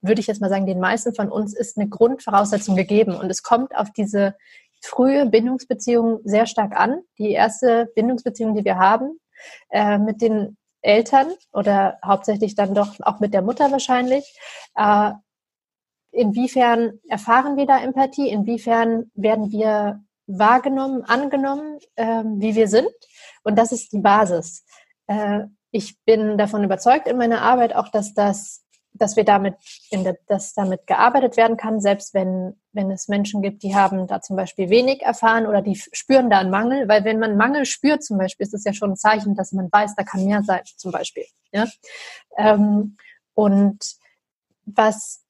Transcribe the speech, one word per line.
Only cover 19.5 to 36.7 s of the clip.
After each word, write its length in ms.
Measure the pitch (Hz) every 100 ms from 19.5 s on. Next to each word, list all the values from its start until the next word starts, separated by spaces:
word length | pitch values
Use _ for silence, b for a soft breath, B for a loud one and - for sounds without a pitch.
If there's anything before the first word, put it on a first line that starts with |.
wir 540 | 208 214 214 208 208 _ _ _
wahrgenommen, 760 | 185 214 247 277 269 269 262
angenommen, 760 | - 240 277 277 277 277 302 302 _ -
ähm, 440 | 226 226 220 208
wie 140 | 214
wir 140 | 214 220
sind? 200 | 214 349 - b b b b
Und 140 | - 208
das 160 | 226
ist 200 | 233 -
die 60 | 208
Basis. 680 | 196 202 208 175 160 - _ b b _ _
Äh, 380 | 208 208 208 208 _ _
ich 280 | 220 202 -
bin 340 | - 220 214 208
davon 260 | 208 214
überzeugt 440 | 202 190 240 269 240
in 80 | 247
meiner 260 | 233 226
Arbeit 320 | - 254 233
auch, 140 | - 208
dass 260 | 214 208
das, 500 | - 202 202 - - _ _ _
dass 240 | - 208 208
wir 80 |
damit, 300 | 208 202 196 190 B B B
in 140 | 196
der, 120 | 185 175 _
dass 260 | 196 -
damit 320 | - 190 185 -
gearbeitet 500 | 190 233 254 254 240
werden 200 | 226 226
kann, 240 | 220 220
selbst 340 | 202 202 -
wenn, 400 | 202 185 185 185 196 _
wenn 180 | 208 190
es 180 | 190 -
Menschen 340 | 202 202 208
gibt, 200 | 196 202
die 120 | 202
haben 320 | 196 190 190 185
da 140 | 190
zum 160 | - 190
Beispiel 340 | 180 - 185
wenig 320 | 220 254 269
erfahren 440 | - 233 226 226 220
oder 160 | 208
die 100 | 202
f-, 160 | 196 -
spüren 380 | - - 262 247
da 80 | 202
einen 120 | 185
Mangel, 380 | 196 233